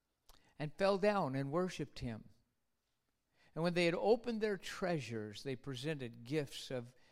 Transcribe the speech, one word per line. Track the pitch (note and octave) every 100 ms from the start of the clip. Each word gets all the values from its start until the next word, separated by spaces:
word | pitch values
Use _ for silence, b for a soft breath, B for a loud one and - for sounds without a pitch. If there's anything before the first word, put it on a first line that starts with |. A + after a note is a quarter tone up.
| _ _ _ b b b
and | D3
fell | - G3 G3
down | G#3 G3+ D3 C3+
and | C#3
worshipped | D#3+ F#3 - D3 -
him. | B2 A2 - - _ _ _ _ _ _ _ _ _ b b
And | D3+
when | F3
they | E3+ E3+
had | F#3
opened | G3+ A#3+ B3 A3
their | G#3+ F#3+
treasures, | - - F#3 E3 A#2 A#2 G#2+ G#2
they | C#3 C3
presented | - B2+ C#3+ D3+ A#2+ A#2
gifts | A#2 D#3 C#3 - -
of, | C3 A#2+ - b